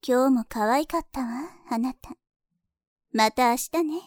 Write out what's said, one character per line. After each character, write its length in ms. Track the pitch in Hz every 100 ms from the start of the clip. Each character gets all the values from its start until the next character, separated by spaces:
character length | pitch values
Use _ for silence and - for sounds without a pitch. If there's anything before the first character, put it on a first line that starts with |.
| -
今 200 | 247 262
日 20 |
も 140 | 254 226
可 220 | 233 208
愛 160 | 262 320
か 120 | 339
っ 80 | -
た 120 | -
わ、 40 | 240 240 330 - -
あ 100 | 233
な 140 | 254
た。 180 | - - - _ _ _ _ _ _ _ _ _
ま 200 | 220 220
た 180 | 233 247
明 60 | 247
日 260 | - 320
ね。 180 | 320 320